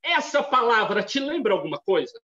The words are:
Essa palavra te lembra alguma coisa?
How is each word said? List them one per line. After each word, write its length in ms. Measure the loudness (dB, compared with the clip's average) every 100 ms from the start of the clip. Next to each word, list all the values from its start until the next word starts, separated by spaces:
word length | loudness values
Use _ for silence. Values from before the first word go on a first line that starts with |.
Essa 400 | 0 -2 0 -2
palavra 640 | 2 2 4 2 2 -2
te 160 | -2 -4
lembra 340 | -2 -2 0
alguma 240 | 0 -2 -8
coisa? 400 | 0 0 0 -12